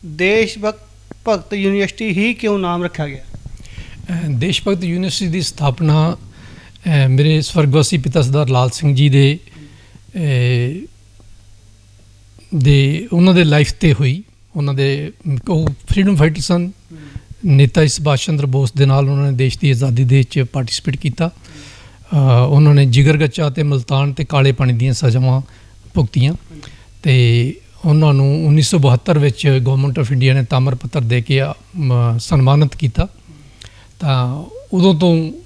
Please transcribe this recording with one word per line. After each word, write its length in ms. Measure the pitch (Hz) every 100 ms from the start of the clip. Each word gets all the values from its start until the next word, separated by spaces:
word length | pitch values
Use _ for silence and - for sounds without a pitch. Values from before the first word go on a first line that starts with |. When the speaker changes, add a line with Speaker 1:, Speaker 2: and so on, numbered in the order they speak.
| 175
Speaker 1:
ਦੇਸ਼ 520 | 151 185 220 220 220
ਭਗ-, 560 | 208 214 - - - - -
ਭਗਤ 260 | 202 -
ਯੂਨੀਵਰਸਿਟੀ 540 | 208 196 196 196 - 220
ਹੀ 260 | 180 220
ਕਿਉਂ 240 | 226 220 202
ਨਾਮ 260 | 180 175
ਰੱਖਿਆ 240 | 175 - 147
ਗਿਆ? 160 | 135
Speaker 2:
ਅਹ, 1040 | - - - - - - - - - 170 165
ਦੇਸ਼ 340 | 127 143 - -
ਭਗਤ 160 | 196
ਯੂਨੀਵਰਸਿਟੀ 460 | 175 175 185 - 185
ਦੀ 120 | 175
ਸਥਾਪਨਾ, 760 | - - 143 127 156 151 160 - - - - - - - 180
ਅਹ, 220 | 147 131
ਮੇਰੇ 320 | 131 151 156
ਸਵਰਗਵਾਸੀ 580 | 151 170 147 143 143 160
ਪਿਤਾ 240 | 127 156
ਸਰਦਾਰ 260 | 127 143 135
ਲਾਲ 220 | 127 127
ਸਿੰਘ 240 | - 151
ਜੀ 140 | 131 143
ਦੇ, 300 | 139 139 156 - - 151 - - - - 190
ਅਹ, 680 | 151 127 123 123 123 165 302 - - - - - - - - - - - - - - - -
ਦੇ, 540 | 165 131 143 139 156 233
ਉਹਨਾਂ 220 | 170 180
ਦੇ 100 | 180
ਲਾਈਫ 260 | 160 147 147
'ਤੇ 220 | - 170
ਹੋਈ। 300 | 135 135 156 220 _ _ 175
ਉਹਨਾਂ 180 | 143
ਦੇ, 380 | 135 139 139 151 - 165 131 -
ਉਹ 200 | 160 160
ਫਰੀਡਮ 480 | 139 - 208 196 180
ਫਾਈਟਰ 240 | 156 151
ਸਨ। 320 | - 175 175 - -
Speaker 1:
ਹਮ। 60 | - - - - - 185
Speaker 2:
ਨੇਤਾ 360 | 135 139 -
ਜੀ 60 | 151
ਸੁਭਾਸ਼ 380 | - 151 135 -
ਚੰਦਰ 200 | 151 139
ਬੋਸ 260 | 131 127
ਦੇ 140 | - 139
ਨਾਲ 220 | 135 135
ਉਹਨਾਂ 220 | 139 143
ਨੇ 60 | 127
ਦੇਸ਼ 220 | 131 -
ਦੀ 120 | 143
ਆਜ਼ਾਦੀ 340 | 120 135 120
ਦੇ 120 | 131 139
ਵਿੱਚ 280 | 127 147 127
ਪਾਰਟੀਸਪੇਟ 440 | 139 117 - - 127
ਕੀਤਾ। 340 | 147 117 170 - - - - - - - -
ਅਹ, 40 | 151 131 120 131
ਉਹਨਾਂ 260 | 143 151
ਨੇ 120 | 143 135
ਜਿਗਰ 300 | 120 139 151
ਗੱਚਾ 340 | 151 - 151
ਤੇ 120 | 135
ਮੁਲਤਾਨ 500 | 147 139 120 139 143
ਤੇ 120 | 131
ਕਾਲੇ 280 | 139 147 135
ਪਾਣੀ 200 | 123 131
ਦੀਆਂ 200 | 117 131
ਸਜ਼ਾਵਾਂ 500 | 123 123 120 127 131 131 - - - -
ਭੁਗਤੀਆਂ, 400 | - 123 - 135 175 - 160 - - - -
ਤੇ 520 | 156 127 120 120 123 - - -
ਉਹਨਾਂ 300 | 170 151 156
ਨੂੰ 320 | 135 139 147 156
ਉੱਨੀ 160 | 151
ਸੌ 160 | 147 175
ਬਹੱਤਰ 400 | 139 123 - 151
ਵਿੱਚ 420 | 143 - 143 131
Government 320 | 123 135 139
of 120 | 127 120
India 280 | 131 131
ਨੇ 100 | 135
ਤਾਮਰ 300 | 120 135 131
ਪੱਤਰ 260 | 123 120 156
ਦੇ 220 | 117 123
ਕੇ, 200 | 117 135
ਅਹ, 100 | 143 - - 185
ਮ-, 420 | 135 123 120 117
ਸਨਮਾਨਿਤ 580 | - 147 131 143 147 -
ਕੀਤਾ। 320 | 131 - 175 - - - - - - - - -
ਤਾਂ 440 | 156 131 123 139 165 466 -
ਉਦੋਂ 220 | 185 190
ਤੋਂ 380 | 160 180 165 160 294